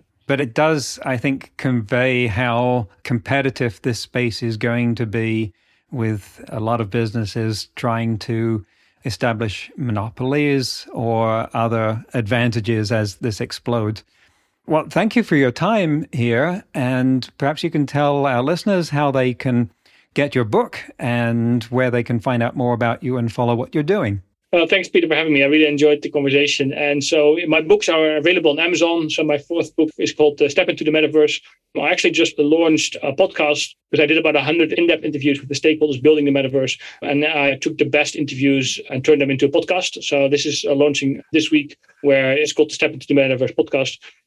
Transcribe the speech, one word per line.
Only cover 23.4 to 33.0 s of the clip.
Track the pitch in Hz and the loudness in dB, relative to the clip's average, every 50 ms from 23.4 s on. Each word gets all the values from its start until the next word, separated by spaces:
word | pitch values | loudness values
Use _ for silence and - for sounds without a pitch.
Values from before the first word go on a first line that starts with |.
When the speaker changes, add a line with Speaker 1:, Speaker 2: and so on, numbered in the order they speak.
| 120 120 117 | 0 0 0
Speaker 2:
what | 117 - - - | 0 -2 -2 -2
you're | 156 | -2
doing. | 147 160 202 208 139 104 101 98 - _ _ _ _ _ | 0 0 0 0 0 -2 -4 -6 -8 _ _ _ _ _
Speaker 1:
Well, | 180 170 160 | 0 2 2
thanks, | - 196 185 - | 2 2 0 0
Peter, | - - 185 165 156 | 2 2 2 4 4
for | 151 | 2
having | 151 160 156 | 2 2 2
me. | 143 139 | 4 4
I | 139 | 4
really | 139 151 156 156 | 4 4 4 4
enjoyed | 147 147 139 151 147 147 147 | 4 4 4 4 4 4 2
the | - - | 0 -2
conversation. | 151 147 139 139 135 143 147 143 - - 139 131 151 | -2 0 0 2 2 2 2 2 0 -2 -2 -2 -2
And | 156 147 143 143 147 | -2 -2 0 0 -2
so | 139 - 165 156 147 147 156 175 175 156 | 0 0 2 4 6 6 4 4 2 0
my | 156 160 | 0 2
books | 156 165 208 208 - 185 | 4 4 4 4 4 2
are | 165 160 156 156 156 151 | 2 2 2 2 2 2
available | 147 175 185 180 165 147 | 2 2 2 4 4 2
on | 143 160 | 2 2
Amazon. | 170 175 175 147 170 170 170 170 156 151 | 0 0 2 2 2 2 2 0 -2 -2
So | - 165 156 | -2 -2 0
my | 151 147 143 | 0 0 -2
fourth | - - 170 165 156 - - | -2 -4 -4 -4 -4 -2 0
book | 165 156 156 - | 0 0 0 0
is | - 151 143 | -4 -4 -4
called, | - - 151 147 147 - | 0 2 2 2 4 2
uh, | 151 135 | 0 0
Step | - 185 180 175 | 2 0 0 0
Into | 156 - 156 | -2 -2 -2
the | 151 | 0
Metaverse. | 156 156 151 135 147 156 151 143 - - - _ _ _ _ _ - - | 2 2 2 2 4 4 4 4 2 -4 -10 _ _ _ _ _ -8 -4
I | 143 143 | -2 0
actually | - - - 170 | 0 0 0 0
just | 151 165 160 - - - | 2 2 0 0 0 0
launched | 147 147 160 165 165 156 156 147 - - - - | 2 2 4 4 4 4 2 2 0 -4 -6 -6